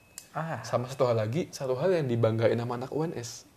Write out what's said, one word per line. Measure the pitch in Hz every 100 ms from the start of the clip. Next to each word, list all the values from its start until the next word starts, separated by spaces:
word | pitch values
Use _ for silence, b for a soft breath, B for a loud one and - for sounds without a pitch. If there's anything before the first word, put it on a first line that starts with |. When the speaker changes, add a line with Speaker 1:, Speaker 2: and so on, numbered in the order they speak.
| _ - -
Speaker 1:
Ah. | 151 165 127
Speaker 2:
Sama | - 123 123
satu | - 123
hal | 113
lagi, | 110 147 -
satu | - 135
hal | 127 180
yang | 175 135
dibanggain | 117 113 113 113
sama | 113 120 123
anak | 131
U | 139
N | 160
S | - 113 - -